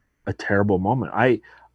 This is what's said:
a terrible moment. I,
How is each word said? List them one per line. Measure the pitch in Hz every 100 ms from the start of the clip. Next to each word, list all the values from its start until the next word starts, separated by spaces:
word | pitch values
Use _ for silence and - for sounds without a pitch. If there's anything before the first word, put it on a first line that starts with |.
| _ _ -
a |
terrible | - - 101 104 92
moment. | 95 131 92
I, | - 127 117 - - _